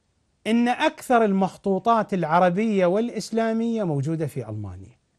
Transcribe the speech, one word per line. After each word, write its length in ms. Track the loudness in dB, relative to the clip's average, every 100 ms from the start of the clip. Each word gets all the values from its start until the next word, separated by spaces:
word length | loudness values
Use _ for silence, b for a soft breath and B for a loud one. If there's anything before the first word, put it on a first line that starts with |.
| _ _ _ _ 0
إن 200 | 2 2
أكثر 580 | 2 0 -2 2 2 4
المخطوطات 880 | 2 0 -2 -2 0 2 0 0
العربية 720 | -2 2 4 4 2 0 2 2
والإسلامية 1000 | 2 -2 -6 -6 -2 -2 -2 -2 -2
موجودة 440 | -2 -2 -2 -4 -6
في 220 | -8 -10
ألمانيا، 500 | -10 -10 -14 -18 _ _